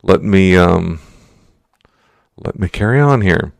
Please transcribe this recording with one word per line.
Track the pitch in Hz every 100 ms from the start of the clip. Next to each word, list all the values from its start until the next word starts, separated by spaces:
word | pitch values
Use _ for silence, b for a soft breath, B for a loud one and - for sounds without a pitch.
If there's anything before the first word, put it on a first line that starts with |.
let | - 90
me, | 107 98 92 90
um, | 87 87 87 85 b b b b b b b _ _ _ _ _ _ -
let | - -
me | 92
carry | - 104 131
on | 143 135
here. | 98 85 78